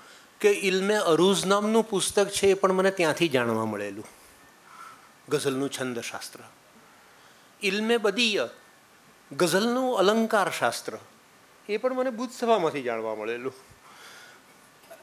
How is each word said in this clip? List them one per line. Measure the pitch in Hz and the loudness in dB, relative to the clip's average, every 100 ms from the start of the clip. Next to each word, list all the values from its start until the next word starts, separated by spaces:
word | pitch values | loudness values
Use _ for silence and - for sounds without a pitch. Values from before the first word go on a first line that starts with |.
| - - - - | -20 -20 -20 2
કે | 208 | 2
ઇલ્મે | 196 185 185 196 | 4 2 2 2
અરૂઝ | 214 170 156 185 190 175 | 2 2 4 4 4 2
નામનું | 202 214 226 220 | 2 2 0 0
પુસ્તક | 190 - - 196 | -2 0 0 0
છે | - 196 | 2 2
એ | |
પણ | 190 190 | 4 2
મને | 185 190 | 4 2
ત્યાંથી | 190 160 139 170 | 2 0 2 2
જાણવા | 131 117 110 | 2 2 0
મળેલું, | 110 104 101 98 104 - - - - - - - - - - _ - | -2 -4 -8 -10 -16 -20 -20 -20 -20 -20 -20 -20 -20 -20 -20 _ -4
ગઝલનું | 143 139 131 139 | -2 -2 -2 -4
છંદશાસ્ત્ર. | - 127 117 - - - - 117 - _ - - - - - - - - - | -6 -6 -6 -10 -12 -14 -18 -20 -20 _ -20 -20 -20 -20 -20 -20 -20 -20 -6
ઇલ્મે | 202 202 220 233 | -4 -2 0 2
બદીય, | 208 196 233 190 117 - - _ _ _ _ _ - | 0 0 0 0 -4 -8 -20 _ _ _ _ _ -12
ગઝલનું | 139 175 180 233 240 254 226 | -2 0 2 0 -2 -2 2
અલંકાર | 190 220 220 214 208 | 2 2 2 0 0
શાસ્ત્ર, | - 120 - - 110 - - _ _ _ _ - | 0 -2 -2 -10 -14 -18 -20 _ _ _ _ -8
એ | 208 | -4
પણ | 254 | -2
મને | 254 254 | -2 -4
બુદ્ધ | 220 240 | -4 -10
સભામાંથી | - 233 220 160 143 | -4 2 2 2 -2
જાણવા | 120 113 110 | -4 -4 -4
મળેલું. | 107 107 120 127 127 - - - - - - - - - - - _ - - | -6 -6 -6 -8 -12 -20 -20 -20 -20 -20 -20 -20 -20 -20 -20 -20 _ -20 -20